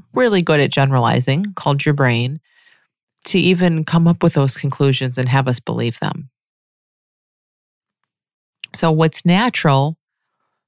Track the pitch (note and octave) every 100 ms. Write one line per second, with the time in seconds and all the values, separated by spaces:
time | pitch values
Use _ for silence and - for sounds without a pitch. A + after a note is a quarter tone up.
0 | - B3+ B3 G3 E3 D3+ D3 - C#3 C3
1 | A#2 B2+ B2+ C#3+ G#3 F#3 D3 C#3 D#3 C#3+
2 | B2+ A#2 B2 D#3 - _ _ _ _ _
3 | _ _ - F#3 E3+ F3+ F3+ D#3+ D#3 E3+
4 | E3 E3+ E3+ D3 C3+ - C#3+ - C#3 B2+
5 | C3 B2 B2 C3+ C3 B2 - A#2 A#2+ -
6 | - - C#3 _ _ _ _ _ _ _
7 | _ _ _ _ _ _ _ _ _ _
8 | _ _ _ _ _ _ - - E3+ D#3
9 | D#3+ - E3+ F#3 A#3+ - D#3 C3+ C#3+ D#3+
10 | _ _ _ _ _ _